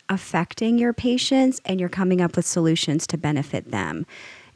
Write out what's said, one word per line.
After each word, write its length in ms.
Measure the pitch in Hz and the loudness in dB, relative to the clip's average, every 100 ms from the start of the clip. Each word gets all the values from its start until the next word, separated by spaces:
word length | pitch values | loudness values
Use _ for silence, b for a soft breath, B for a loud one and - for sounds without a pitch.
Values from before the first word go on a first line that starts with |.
| - | -6
affecting 640 | 196 - 175 175 - 226 233 | -6 -2 -2 -2 -2 0 2
your 160 | 240 | 2
patients, 680 | 240 247 247 - 269 262 262 | 0 0 0 2 4 4 2
and 160 | - 190 | -2 -2
you're 80 | 175 | -2
coming 320 | 185 185 180 | 0 2 4
up 160 | 170 170 | 2 0
with 100 | 170 | -2
solutions 600 | 180 165 160 - 151 - | 2 2 2 2 -2 -2
to 100 | 160 | -2
benefit 540 | 151 151 143 - - | -2 -2 -2 -6 -6
them. 340 | 110 85 82 - B B B B | -6 -4 -6 -10 B B B B